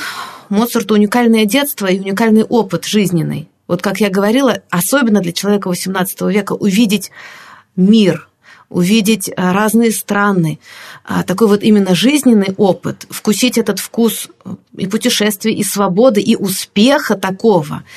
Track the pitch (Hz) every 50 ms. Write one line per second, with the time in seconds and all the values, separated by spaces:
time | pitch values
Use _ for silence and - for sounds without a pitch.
0 | - - - - - - - - - - 202 208 233 240 - 233 214 202 214 208
1 | 208 202 226 247 240 233 226 220 220 202 208 277 285 285 - - 202 185 185 196
2 | 190 190 196 196 226 226 214 220 220 - - 233 202 190 170 165 - - - 214
3 | 202 170 175 165 151 147 147 151 151 - _ _ _ - 175 180 - 208 196 190
4 | 214 202 185 202 196 208 220 269 302 269 190 - - _ - 175 175 - 262 285
5 | 262 226 208 202 185 170 170 - - 202 208 196 196 190 180 180 - 185 190 190
6 | 185 185 - - 180 180 185 208 202 - 180 - - 202 180 214 247 190 214 190
7 | - - - - - - - - - - - - _ _ _ 185 185 196 220 226
8 | 208 175 156 156 - _ _ _ _ - - - _ _ - 180 175 180 220 226
9 | 196 214 226 202 - - - - 185 180 180 202 214 214 214 226 233 226 208 -
10 | - - 202 202 202 208 196 180 165 156 147 - _ - - - - - - -
11 | _ - 190 175 170 - 180 190 226 208 202 202 - 220 214 208 196 185 185 160
12 | 196 254 302 285 - 254 226 208 190 196 190 - 208 190 175 - - 147 135 -
13 | - - - - - 214 208 - 254 247 240 240 220 220 196 196 - - - 226
14 | 233 220 208 - - - _ _ - 185 180 - _ _ - - 185 190 202 220
15 | - 247 240 - 208 214 208 - - 220 208 - 214 - - 202 202 190 175 196
16 | 247 262 208 208 190 - 226 - 214 185 190 - - - _ 202 214 262 285 294
17 | 285 - 214 196 196 190 190 190 - 226 202 170 147 147 151 175 - - -